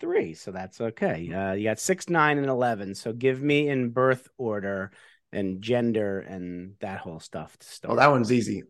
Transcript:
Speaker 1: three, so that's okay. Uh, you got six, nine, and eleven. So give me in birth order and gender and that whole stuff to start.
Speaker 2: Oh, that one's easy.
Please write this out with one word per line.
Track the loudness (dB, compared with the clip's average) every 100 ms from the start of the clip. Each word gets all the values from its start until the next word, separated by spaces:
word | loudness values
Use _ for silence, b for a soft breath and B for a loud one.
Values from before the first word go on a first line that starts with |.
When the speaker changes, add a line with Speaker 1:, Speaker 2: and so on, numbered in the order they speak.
Speaker 1:
three, | -2 0 -2
so | -6 -12
that's | -10 -10 -6
okay. | -6 -2 -2 -2 -4
Uh, | -4 -2
you | 0
got | -2 -2
six, | -2 -2 0
nine, | 4 4 4
and | 2
eleven. | 2 2 0 -6
So | -8 -8
give | 0 2 2
me | 2 2 2
in | 0 0
birth | 2 4 2 -2 -6
order | -4 -2 -2 -4 -6 b b b _
and | -4 -4 -4
gender | 0 2 2 2 0 -2
and | -6 -10 -8 -10 -12 -12
that | -10 -10
whole | -10 -14
stuff | -12 -12 -12 _
to | -20
start. | -10 -2
Speaker 2:
Oh, | 6
that | 6
one's | 6 4
easy. | 2 0 -4 0